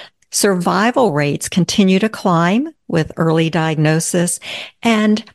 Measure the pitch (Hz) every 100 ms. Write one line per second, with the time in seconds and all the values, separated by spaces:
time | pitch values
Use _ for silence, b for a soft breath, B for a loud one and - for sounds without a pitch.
0 | B _ _ - 208 180 180 180 226 269
1 | 220 147 143 156 - 185 170 - 190 190
2 | 220 - 202 170 170 226 320 - - 165
3 | 151 - 160 160 165 170 160 156 151 160
4 | - 180 175 - B B B B 233 220
5 | 214 214 -